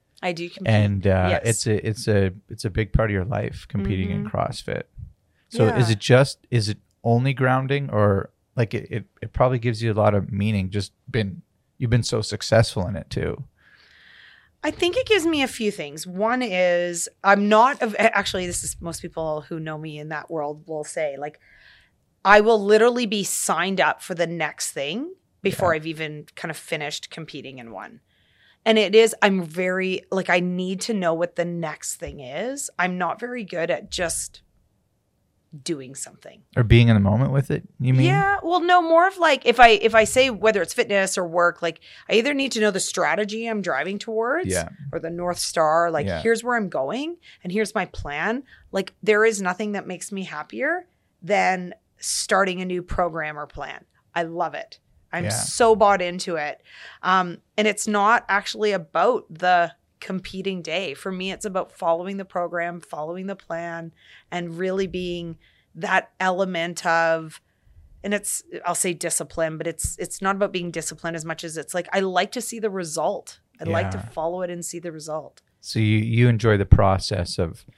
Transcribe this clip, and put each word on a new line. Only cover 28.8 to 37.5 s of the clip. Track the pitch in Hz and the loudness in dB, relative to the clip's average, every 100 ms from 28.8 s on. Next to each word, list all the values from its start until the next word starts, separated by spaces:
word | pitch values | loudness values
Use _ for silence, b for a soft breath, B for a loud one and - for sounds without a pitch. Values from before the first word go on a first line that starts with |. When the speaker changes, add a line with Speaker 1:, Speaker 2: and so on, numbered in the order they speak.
| 190 220 | 6 6
Speaker 1:
is, | 226 - | 6 6
I'm | 208 190 | 2 4
very, | 165 170 185 185 190 185 - | -2 -4 -2 -2 -2 -4 -2
like, | 190 180 | -2 2
I | 180 | 2
need | 180 180 185 190 | 2 -2 -4 -6
to | - 208 | -4 -2
know | 175 | 0
what | 165 170 - | 0 -2 -4
the | 175 | -6
next | 170 156 151 - - | -6 -8 -8 -12 -10
thing | 147 151 | -12 -12
is. | 127 151 240 277 - - | -12 -8 -8 -8 -8 -4
I'm | 180 180 | -2 -2
not | 170 - | -4 -4
very | 240 247 | -8 -8
good | 190 170 170 | -6 -4 -2
at | - 202 | -4 -6
just | - 170 - - - _ _ _ _ _ _ _ _ _ _ _ 147 | -6 -4 -4 -8 -14 _ _ _ _ _ _ _ _ _ _ _ -10
doing | 131 147 131 135 | -6 -6 -8 -14
something. | - - - - _ 131 | -16 -16 -20 -20 _ -2
Speaker 2:
Or | |
being | 110 117 117 | 6 8 8
in | 107 | 6
the | |
moment | 101 110 135 | 6 4 2
with | 139 | 0
it, | 131 | 0